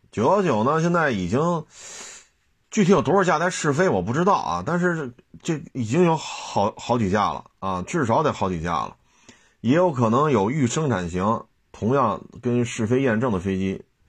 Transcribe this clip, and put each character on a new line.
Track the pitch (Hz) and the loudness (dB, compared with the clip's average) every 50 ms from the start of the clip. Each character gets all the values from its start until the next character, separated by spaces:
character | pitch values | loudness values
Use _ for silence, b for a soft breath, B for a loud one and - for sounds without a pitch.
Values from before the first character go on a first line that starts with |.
| _ _ | _ _
九 | - 98 113 | -4 0 2
幺 | 147 185 208 190 | 4 4 4 2
九 | 160 120 104 110 | 2 2 2 2
呢， | 135 156 160 | 2 2 2
现 | 165 175 | 2 2
在 | 170 175 156 143 | 2 2 2 0
已 | 113 95 90 85 | 0 0 -2 0
经 | 107 139 160 175 175 156 - B B B B B B B B B B B B B B _ _ _ _ _ _ _ | 0 0 0 0 0 -2 -6 B B B B B B B B B B B B B B _ _ _ _ _ _ _
具 | - 214 190 | 0 2 4
体 | 170 | 6
有 | 196 151 | 6 4
多 | 117 131 175 | 4 4 2
少 | 202 185 | 4 4
架 | 180 165 147 | 2 2 2
在 | 170 185 | 0 -2
试 | - - - 151 | -2 -2 -2 0
飞 | 131 151 190 | 2 2 2
我 | 180 120 92 | 2 2 0
不 | 87 104 | 0 0
知 | 123 156 180 | -2 0 2
道 | 202 180 | 2 2
啊， | 131 - 67 85 87 90 | 0 0 -2 -4 -4 -4
但 | 139 175 175 | -4 -2 0
是 | 180 180 170 160 143 120 - - _ _ - - | 0 -2 -2 -4 -6 -10 -12 -16 _ _ -20 -8
这 | - - 160 143 165 - - | -6 -4 -4 -4 -6 -8 -8
已 | 127 117 | -6 -4
经 | 104 127 175 180 | 0 2 4 4
有 | 165 160 | 4 2
好， | 151 - - - - - - - 110 98 - - | 0 -4 -8 -12 -12 -12 -6 -2 0 0 0 -2
好 | - - - 143 | -4 -4 -2 0
几 | 120 107 90 | 0 0 2
架 | 98 107 98 85 | 2 2 0 0
了 | 73 - - - _ _ | -2 -6 -12 -16 _ _
啊， | 95 95 92 90 90 | -6 -6 -6 -6 -6
至 | - - 165 131 | -4 -2 -2 0
少 | 110 113 147 | 2 2 2
得 | 156 131 104 | 2 0 0
好 | - 104 92 | -2 -2 -2
几 | 90 82 | -2 -2
架 | 80 87 85 | -4 -4 -4
了， | 67 53 - - _ b b b b b b b b b b b b | -4 -6 -8 -12 _ b b b b b b b b b b b b
也 | - 113 139 | 0 2 2
有 | 175 185 175 139 | 4 2 2 2
可 | 127 120 110 | 0 2 2
能 | 113 135 151 156 | 2 2 2 2
有 | 131 104 95 110 | 2 2 2 2
预 | 147 160 127 | 0 0 0
生 | 117 - 156 160 139 | 0 0 -2 -2 -2
产 | 113 92 87 85 | -2 -2 -4 -4
型， | 87 90 95 107 113 - - _ _ _ _ _ | -4 -2 0 0 -2 -2 -6 _ _ _ _ _
同 | - - 95 110 139 | -10 -4 -2 0 2
样 | 139 127 107 90 - - - - - | 2 2 0 -2 -4 -8 -14 -16 -8
跟 | - 123 120 120 120 | -4 -2 0 0 -2
试 | 120 - - 110 | -2 -4 -4 -2
飞 | 104 127 131 | 0 2 2
验 | 135 120 107 110 | 2 2 0 0
证 | 131 127 | 0 0
的 | 101 90 | -2 -2
飞 | 90 98 95 | -2 -2 -2
机， | 92 95 95 95 - - _ _ _ _ | -2 -2 -4 -4 -6 -10 _ _ _ _